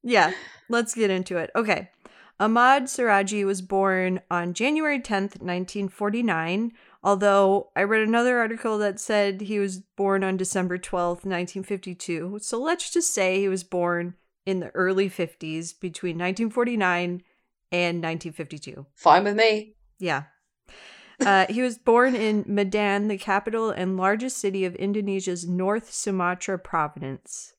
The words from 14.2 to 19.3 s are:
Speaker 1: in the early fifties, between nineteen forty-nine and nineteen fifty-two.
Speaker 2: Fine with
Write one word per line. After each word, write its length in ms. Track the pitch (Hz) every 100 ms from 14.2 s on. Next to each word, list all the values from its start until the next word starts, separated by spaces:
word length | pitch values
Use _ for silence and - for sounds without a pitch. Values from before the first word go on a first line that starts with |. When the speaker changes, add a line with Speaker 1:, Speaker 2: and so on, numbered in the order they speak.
| _ _ -
Speaker 1:
in 140 | 190
the 80 | 185
early 340 | - 185 190 196
fifties, 640 | 185 170 - 160 160 165
between 440 | - 180 160 180 165
nineteen 320 | 180 185 226
forty-nine 720 | 226 240 233 185 175 175 180 _ _ _ _ _
and 280 | 180 175 170
nineteen 320 | 165 165 165
fifty-two. 540 | 156 151 151 - - 139
Speaker 2:
Fine 300 | _ 170 160
with 120 | 208